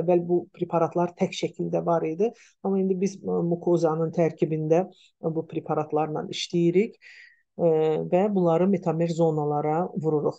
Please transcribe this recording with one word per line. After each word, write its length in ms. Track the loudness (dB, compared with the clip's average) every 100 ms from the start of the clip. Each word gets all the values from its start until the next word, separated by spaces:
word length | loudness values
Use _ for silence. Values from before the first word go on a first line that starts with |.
əvvəl 160 | 2 2
bu 140 | 2 0 -2
preparatlar 640 | -8 -4 0 0 0 -2 -2
tək 140 | -4
şəkildə 460 | -2 -6 -4 -4 -2
var 220 | 0 0 0
idi. 220 | -2 -2 -4 -18 _
Amma 160 | -2 0
indi 160 | 0 0
biz, 160 | -2 -4
e, 200 | -4 -2 0
mukozanın 640 | 0 2 2 2 0 -2
tərkibində, 680 | 0 0 0 -2 0 2 2 0
e, 460 | -8 _ _ -6
bu 80 | -4 -6
preparatlarla 800 | -6 -4 -4 -2 -2 -2 -4 -8
işləyirik, 680 | -8 -4 0 2 2 0 -4 -20 -20 -20 _ _ -2
e, 140 | 2 2 2 0 0
və 100 | 2 2 2
bunları 320 | 2 4 2
metamer 400 | 2 0 0 0 2
zonalara 600 | 2 2 0 0 0 0 -2 -4
vururuq. 420 | -2 0 0